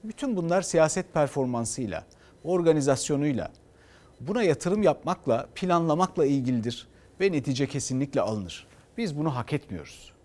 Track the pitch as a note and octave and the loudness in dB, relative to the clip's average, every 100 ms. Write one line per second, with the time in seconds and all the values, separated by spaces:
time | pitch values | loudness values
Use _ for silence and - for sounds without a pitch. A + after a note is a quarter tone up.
0 | G#3+ - C#4 G3+ E3+ F#3 F3 E3+ D#3 F#3+ | -12 -6 -4 -2 0 0 2 4 4 2
1 | F3+ D#3+ C#3 C#3+ B2+ A#2+ A2+ - A2 D#2+ | -2 0 0 0 -2 -2 -4 -6 -6 -6
2 | - - - - D#3 F3+ E3 D#3 C#3 C3 | -10 -20 -20 -14 -2 2 4 4 4 0
3 | - C#3+ D3 A#2+ D#2+ - _ _ - - | 0 0 0 -2 -6 -12 _ _ -20 -20
4 | - _ B2+ A3+ E3+ C#3+ F3+ G#3 F#3+ C#3 | -20 _ -6 0 2 2 0 2 2 2
5 | D3+ D3 - A#2 - - F#3 E3+ E3 D#3 | -4 -4 0 -2 -2 -6 0 2 2 2
6 | F#3 - C#3+ C#3 B2 B2 A2+ A#2 - - | 0 2 2 2 0 0 -2 -8 -16 -20
7 | - - G3 D#3 C3 C3 C#3 C#3 - C3 | -20 -2 0 0 -2 -2 -2 -2 -4 -2
8 | C#3 C3+ G2 G#3+ B2 - - - _ - | 0 0 0 -2 -6 -12 -18 -20 _ -8
9 | A3 D3 D#3 B2+ A#2 D3 - F2 D2 - | -6 -4 -4 -4 -4 -6 -6 -12 -12 -20
10 | - _ | -20 _